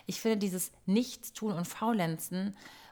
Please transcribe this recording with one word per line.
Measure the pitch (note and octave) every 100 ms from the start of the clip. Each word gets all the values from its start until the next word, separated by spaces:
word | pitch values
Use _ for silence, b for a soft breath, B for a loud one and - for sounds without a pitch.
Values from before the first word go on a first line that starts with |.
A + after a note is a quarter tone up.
| -
ich | -
finde, | A3+ G#3+
dieses | G3 F3+ - - -
Nichtstun | G#3 B3 - - - G#3+
und | E3+ F3
Faulenzen | - A3 A3+ E3 E3 - F3+ G3+ G3 B B B